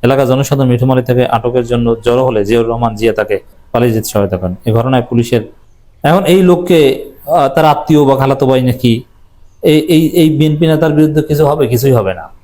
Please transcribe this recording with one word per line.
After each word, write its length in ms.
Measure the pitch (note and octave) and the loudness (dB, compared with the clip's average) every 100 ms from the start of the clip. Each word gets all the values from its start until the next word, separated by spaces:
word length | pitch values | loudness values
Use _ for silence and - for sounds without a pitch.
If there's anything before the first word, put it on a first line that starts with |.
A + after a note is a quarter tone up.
এলাকার 240 | B2 C3+ C3 | 0 0 0
জনসাধারণ 420 | C3 C3+ C#3 C3 | 0 0 0 0
মিঠু 180 | A#2+ B2+ | 0 0
মালিতাকে 400 | B2+ A#2+ B2 B2 | 0 0 -2 0
আটকের 380 | A2+ A#2+ B2+ A#2 | -2 -2 -2 -2
জন্য 300 | A#2+ A#2 A2+ | -2 -2 -2
জড়ো 220 | A#2+ B2 | 0 0
হলে 200 | C3 A2 | 0 -2
জিয়াউর 220 | G2+ A#2 A#2 | 0 0 0
রহমান 280 | A#2 A#2 | -2 -4
জিয়া 180 | G#2 A2+ | -2 -2
তাকে 260 | G#2+ G#2 G2+ - - - | -2 -4 -4 -6 -20 -6
পালিয়ে 200 | A#2+ A#2+ | -2 0
যেতে 160 | A2 - | 0 -2
সহায়তা 280 | G#2 G2 F#2 | -2 -2 -4
করেন। 180 | F2+ F#2 | -6 -6
এ 80 | - | -2
ঘটনায় 300 | A2+ B2 C3 | -2 0 -2
পুলিশের, 400 | A#2+ A#2+ A#2 A#2+ - - _ _ _ _ | 0 -2 0 -2 -4 -18 _ _ _ _
এখন 220 | D3 F3+ | 0 0
এই 180 | F3+ F#3 | 2 2
লোককে, 600 | F3+ F3 F3 E3+ C#3 C3+ - - - | 4 2 2 2 2 0 -10 -18 -4
আহ, 220 | E3 C#3 | 0 0
তার 160 | E3 | 2
আত্মীয় 400 | D#3 D3 - D3+ | 2 0 2 2
বা 120 | C#3 C3 | 2 2
খালাতো 300 | C3+ C3+ C3+ | 0 0 0
ভাই 160 | C3 | 0
নাকি, 400 | B2+ - B2 A2+ - _ - _ - _ | 0 -2 0 -2 -6 _ -20 _ -20 _
এই, 160 | - D#3 | 0 2
এই, 300 | D3+ D#3+ D#3+ | 2 0 2
এই 300 | F3 D#3+ D3 | 2 2 2
বিএনপি 280 | D#3 D3+ D#3+ | 0 0 0
নেতার 260 | D#3 D#3+ | 0 0
বিরুদ্ধে 300 | D3 D#3 D3+ | 2 0 0
কিছু 240 | D3+ D3 D3+ | -2 0 0
হবে? 200 | D3+ B2+ | 0 -2
কিছুই 260 | A#2+ C3+ | 0 2
হবে 220 | B2 F#2+ | 0 0
না। 140 | F2+ E2 - | -6 -14 -20